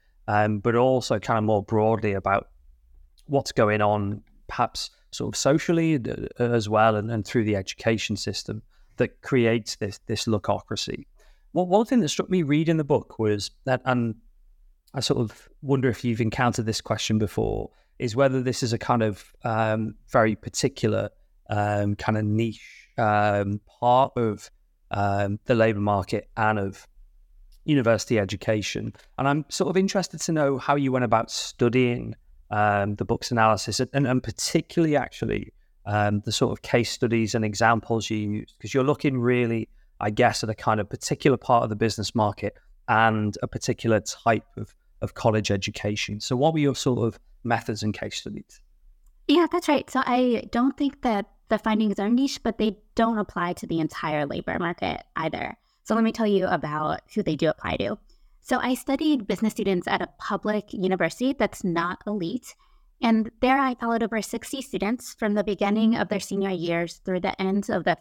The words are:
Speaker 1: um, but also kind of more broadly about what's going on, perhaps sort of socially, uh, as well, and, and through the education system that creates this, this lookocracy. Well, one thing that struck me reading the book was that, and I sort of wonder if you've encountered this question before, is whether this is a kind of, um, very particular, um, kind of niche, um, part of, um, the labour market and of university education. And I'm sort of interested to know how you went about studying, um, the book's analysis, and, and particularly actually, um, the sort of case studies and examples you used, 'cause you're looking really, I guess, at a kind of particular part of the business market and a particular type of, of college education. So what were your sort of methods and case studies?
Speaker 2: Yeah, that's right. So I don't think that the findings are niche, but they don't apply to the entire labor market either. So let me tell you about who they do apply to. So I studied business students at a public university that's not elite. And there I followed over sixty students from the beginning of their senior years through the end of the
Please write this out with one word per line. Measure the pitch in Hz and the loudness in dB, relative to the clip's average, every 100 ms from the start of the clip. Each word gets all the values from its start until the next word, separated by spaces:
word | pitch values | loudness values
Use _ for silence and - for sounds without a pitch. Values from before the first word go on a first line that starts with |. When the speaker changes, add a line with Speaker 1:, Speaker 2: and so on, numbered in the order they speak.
| _ _ - | _ _ -2
Speaker 1:
um, | 104 107 107 | 2 2 2
but | 120 117 | 2 4
also | 127 131 - 113 | 4 2 0 -2
kind | - 113 | 0 0
of | |
more | 107 107 | 2 2
broadly | 98 110 110 113 110 | 2 2 2 2 0
about | 95 95 98 - - - - _ - - _ - | -2 0 0 -2 -12 -20 -20 _ -20 -20 _ -4
what's | 139 - | -2 0
going | - 110 104 | 2 4 4
on, | 104 104 101 104 - _ - | 2 2 -2 -6 -12 _ -10
perhaps | - 120 - - - _ | -2 -2 -2 -12 -14 _
sort | - 110 | -8 -6
of | 107 | -2
socially, | 131 156 - 170 165 151 | 2 2 2 2 2 0
uh, | 110 - - - | -2 -6 -8 -4
as | 120 120 104 | 0 0 2
well, | 107 110 | 4 4
and, | 107 107 | 4 0
and | 117 101 | -4 -2
through | 123 | 0
the | 107 101 | 0 0
education | 98 - - 113 - 104 | -4 -4 -2 0 -2 -4
system | - 101 - 110 - _ _ - | -4 -8 -8 -10 -12 _ _ -4
that | 120 - | -4 -4
creates | - 131 117 117 104 - | -2 2 2 2 -2 -8
this, | 104 - - | -8 -8 -8
this | 107 - | -4 -2
lookocracy. | 107 - 101 - 104 - - - _ - - _ | -2 0 -4 -4 -8 -6 -8 -12 _ -20 -20 _
Well, | 160 180 | -2 2
one | 196 233 | 2 4
thing | 254 | 2
that | 156 | 2
struck | - - | 0 0
me | 185 | 0
reading | 147 147 165 160 | 2 2 4 2
the | |
book | 143 131 - - | 2 0 0 -2
was | 110 104 - - | 0 0 -4 -8
that, | - 127 - | -2 -2 0
and | 123 117 107 - _ - _ - _ _ | 0 0 -4 -12 _ -20 _ -20 _ _
I | 139 | -6
sort | - 113 | -2 0
of | 113 - - _ | 0 -6 -20 _
wonder | 123 135 127 | -2 2 2
if | 107 | 0
you've | 123 113 | -2 0
encountered | 113 - 123 117 110 | 0 2 0 2 -2
this | 110 | -4
question | - 107 - 107 | -2 -4 0 0
before, | 107 - 113 107 107 - _ - | 0 -2 -2 -2 -6 -12 _ -8
is | 120 | -4
whether | 113 139 131 | 2 2 2
this | 127 123 | -2 -2
is | 123 | -2
a | 113 | -2
kind | - 123 | 0 2
of, | 110 98 - _ | 2 -2 -12 _
um, | 123 110 110 110 110 - - | -4 0 0 0 -2 -8 0
very | 131 110 104 | 2 4 2
particular, | - - 135 - 113 104 104 - _ _ - | -6 -2 -2 0 0 0 -4 -10 _ _ -6
um, | 107 104 104 104 104 | 0 0 2 0 0
kind | - 110 | -2 0
of | |
niche, | 107 107 117 107 - - - - | 0 0 0 -4 -16 -20 -10 -2
um, | 110 104 107 101 98 101 - _ | 2 4 4 2 0 -4 -8 _
part | 120 123 135 - | 4 4 4 2
of, | 113 104 - - _ _ _ | -2 -2 -8 -20 _ _ _
um, | 104 101 101 101 104 - | -2 0 0 -2 -4 0
the | |
labour | 117 113 104 | 4 4 2
market | 104 101 92 107 - - | 0 0 0 -4 -4 -2
and | 110 107 | 0 0
of | 98 98 - - - _ _ - - - | -2 -8 -18 -20 -20 _ _ -20 -20 -10
university | - 147 117 110 - 113 | 0 2 4 2 2 0
education. | 98 98 - 110 98 110 107 - - - | 0 -4 -2 -2 -2 -6 -8 -12 -16 -4
And | 135 | -2
I'm | 147 147 | -2 -4
sort | - 185 | -4 0
of | 180 | 0
interested | 196 202 180 160 | 0 -2 -4 -6
to | - | -4
know | 160 143 135 | 0 0 0
how | - 147 | 0 0
you | 135 | 2
went | 127 | 0
about | 123 113 113 | 2 0 0
studying, | - - - 120 127 123 120 113 113 _ - - | -6 -10 0 2 4 2 0 -6 -12 _ -20 -6
um, | 107 107 104 101 | 0 2 2 0
the | 101 | -2
book's | 101 117 - | -2 -4 -2
analysis, | 117 110 107 - 110 | 2 4 4 0 -2
and, | 123 139 135 | -2 0 0
and | 127 | 0
particularly | 120 - - 170 - - 165 143 | -2 -6 -2 -2 0 0 2 2
actually, | - - - 107 - - _ _ - | -2 -6 -4 -4 -6 -16 _ _ -2
um, | 104 104 104 | 0 2 0
the | 110 | -2
sort | - 120 | 0 0
of | 104 | 0
case | - 120 117 | 0 0 0
studies | - 123 117 110 | -2 0 2 0
and | 117 | 0
examples | 110 104 113 113 - 113 - | -2 2 4 4 0 -2 -2
you | 107 | -4
used, | 104 104 113 _ | -2 -6 -8 _
'cause | 110 | -4
you're | 135 | 0
looking | 131 143 151 131 | 2 0 0 0
really, | 120 123 120 117 110 - _ _ | 2 2 2 -2 -6 -12 _ _
I | 107 | -4
guess, | 107 120 - | 2 4 2
at | 110 | -4
a | |
kind | 110 - 110 | -4 0 0
of | 101 | -2
particular | - - 147 151 123 | -8 -6 0 2 2
part | - 120 | 4 2
of | 117 | 2
the | 104 | 0
business | 113 - 104 | -2 -2 -4
market | 117 104 98 104 - _ _ - | 0 0 -2 -8 -8 _ _ 0
and | 110 113 110 107 101 | 4 4 4 0 -2
a | - | -6
particular | - - 123 117 110 | -4 -4 -2 2 2
type | - - - 113 - - | 0 -2 0 0 -2 -12
of, | 110 _ _ _ | -14 _ _ _
of | 113 | -8
college | - 120 107 104 | 0 2 2 0
education. | 101 101 - 104 104 - 107 | -2 -2 -6 -4 -4 -6 -8
So | - 123 | -4 0
what | 147 | 2
were | 160 | 2
your | 143 135 | 0 0
sort | - 120 | 0 0
of | 113 - _ - | 0 -4 _ -12
methods | 117 113 - 107 | -2 -2 -2 -4
and | 107 | -4
case | 101 107 - | -4 -8 -10
studies? | - - - - _ _ - - _ _ - | -10 -12 -14 -20 _ _ -20 -20 _ _ 2
Speaker 2:
Yeah, | 294 330 | 4 4
that's | 349 - | 0 0
right. | 285 - | 0 0
So | 254 262 | -4 0
I | 247 254 226 - | 2 2 0 -2
don't | 240 262 - | 0 0 0
think | 285 - | -4 -2
that | 254 208 202 _ _ | -2 -2 -4 _ _
the | - | -2
findings | - 220 214 196 | 0 0 0 0
are | 202 | 0
niche, | 240 277 - | 2 0 -2
but | 247 226 | -6 -2
they | 214 190 _ | -2 -2 _
don't | - 226 220 | 0 0 0
apply | 208 - 175 | -4 -4 -4
to | 175 - | -4 -4
the | 165 | -2
entire | 156 - 160 151 143 | -2 -4 -4 -2 -2
labor | - - 90 | -4 -6 -4
market | 170 175 - - - - | -4 -4 -6 -6 -8 -6
either. | 156 - - - _ _ | -4 -4 -8 -10 _ _
So | - | -2
let | 220 | 0
me | 226 | 2
tell | 220 214 | 0 2
you | 196 185 | 2 2
about | 175 156 151 151 180 - | 0 -2 -4 -4 -4 -6
who | - | -4
they | 180 151 | -2 0
do | 160 | 0
apply | - - - | 0 -4 -4
to. | - 208 _ _ _ _ | -4 -6 _ _ _ _
So | - 254 | -4 -2
I | 247 | 0
studied | 254 - 269 311 285 202 | -2 -2 -2 2 0 0
business | 196 220 | -2 -2
students | - 202 185 - | -2 0 0 0
at | 190 | -4
a | 269 - | -4 -10
public | - 196 214 208 - | -6 -4 -2 -4 -6
university | - 185 185 170 - 254 | -4 -2 0 -2 -2 -4
that's | 269 208 - | 0 -2 -2
not | 196 165 170 196 - | -2 -2 -2 -6 -6
elite. | 208 170 240 - - _ _ _ _ | -6 -4 -6 -10 -20 _ _ _ _
And | 233 220 220 - | 2 2 0 -2
there | 254 269 | 2 2
I | 262 247 | 2 -2
followed | 233 226 | -2 -2
over | 220 226 | -2 -4
sixty | 202 - - 277 | -6 -8 -8 -10
students | 254 185 196 240 - | -8 -4 -2 -2 -6
from | - 220 | -4 0
the | 208 | 0
beginning | 202 196 202 214 220 233 | 0 0 0 4 4 2
of | 196 | 0
their | 202 | -4
senior | - 196 196 | -4 -4 -2
years | 180 170 170 170 - | -2 -2 -2 -2 -6
through | - 185 | -6 -2
the | 185 - | -2 -2
end | 190 196 196 | -2 0 0
of | 202 | 0
the | 170 170 | 0 -2